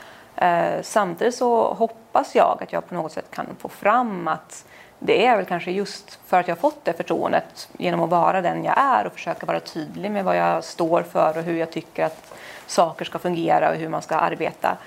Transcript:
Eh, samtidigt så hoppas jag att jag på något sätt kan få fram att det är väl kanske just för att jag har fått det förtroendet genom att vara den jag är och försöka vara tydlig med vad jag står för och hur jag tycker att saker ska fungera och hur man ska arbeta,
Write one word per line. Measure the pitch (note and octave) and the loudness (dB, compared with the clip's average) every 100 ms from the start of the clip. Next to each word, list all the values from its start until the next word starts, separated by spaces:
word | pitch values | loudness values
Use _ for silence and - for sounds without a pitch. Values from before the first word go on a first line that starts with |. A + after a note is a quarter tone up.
| - - - - | -20 -20 -14 0
Eh, | F3+ E3+ E3+ D#3+ | 2 2 0 -2
samtidigt | F3 A3 F#3+ E3+ A3 | -2 0 0 0 -2
så | B3 B3 A#3 - | 0 2 2 2
hoppas | - A3+ - - B3 C#4+ | 0 -2 -4 -2 0 2
jag | A#3 - - | 4 4 2
att | F#3 | -4
jag | E3+ - | -6 -6
på | |
något | F3 D#3+ | -6 -6
sätt | - - | -8 -10
kan | - - - | -10 -10 -10
få | - | -14
fram | - G3+ A#3 A#3+ F#3 E3 | -2 2 2 2 -2 -2
att | D#3 - - - - - - | -4 -6 -20 -20 -20 -20 -4
det | E3+ - A#3 | 2 4 6
är | A3 | 4
väl | |
kanske | F3+ F3 F3+ | 0 -4 -4
just | F#3+ G3 - - - - | -4 -6 -10 -18 -20 0
för | F3+ | 2
att | F3 | 2
jag | |
har | E3+ | 0
fått | D4 D4+ | 0 -2
det | - | -4
förtroendet | E3 E3+ E3+ E3+ - - - - - | -4 -2 -2 2 0 0 -8 -18 -6
genom | F3 E3+ | -2 0
att | E3 | 2
vara | F3 E3 F#3 | 4 4 2
den | F3 E3 | 0 -2
jag | E3 - | 0 2
är | C4+ A#3 F#3 | 4 2 0
och | |
försöka | - - E3 E3+ | -6 -8 -6 -4
vara | E3+ | -4
tydlig | - F3 D3+ D#3+ F#3+ | -4 -10 -10 -8 -6
med | G#3 | -2
vad | F3+ F3 | 0 2
jag | E3+ E3+ | 2 0
står | - - E3+ E3+ | -2 -4 0 2
för | E3+ F3+ D#3+ D#3+ | 0 2 2 2
och | |
hur | E3+ E3 | -2 -2
jag | E3 | -4
tycker | D#3+ - - | -6 -10 -4
att | D#3+ - - - - - - | -4 -4 -16 -20 -18 -18 -2
saker | - E3+ D3+ | 2 2 0
ska | E3+ E3 | -8 -6
fungera | F3+ E3+ E3 D#3+ D#3 | -4 -2 2 4 2
och | D#3+ | 0
hur | D#3+ | -4
man | D#3+ | -6
ska | - D#3 | -2 0
arbeta, | E3+ E3 E3 - - F#3 | 0 -2 -6 -2 -4 -4